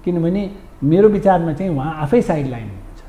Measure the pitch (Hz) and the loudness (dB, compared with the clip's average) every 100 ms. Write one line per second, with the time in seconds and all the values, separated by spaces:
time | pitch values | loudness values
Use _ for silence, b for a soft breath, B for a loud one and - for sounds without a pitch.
0 | - 175 165 196 196 - - - 139 170 | -2 -2 0 -2 -6 -10 -20 -4 2 6
1 | 214 202 196 180 165 143 190 143 147 160 | 6 4 2 2 0 -4 -4 -4 -4 -6
2 | 143 - - 160 135 120 107 95 - - | 0 0 2 -2 -4 -8 -12 -14 -18 -20